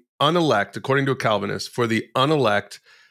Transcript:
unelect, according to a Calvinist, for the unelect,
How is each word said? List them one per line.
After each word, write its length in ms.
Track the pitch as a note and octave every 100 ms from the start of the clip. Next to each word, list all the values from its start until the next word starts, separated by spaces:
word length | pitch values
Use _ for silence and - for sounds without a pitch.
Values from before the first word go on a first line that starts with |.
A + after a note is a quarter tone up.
| _ -
unelect, 560 | C#3+ F3 D#3+ G#2+ G2+ -
according 300 | - C#3 C3+
to 60 |
a 40 | B2
Calvinist, 540 | A#2+ G#2 G2+ G2+ -
for 160 | - A#2
the 220 | A2+ - B2+
unelect, 640 | C#3 D#3 A#2 G#2 - - _ - _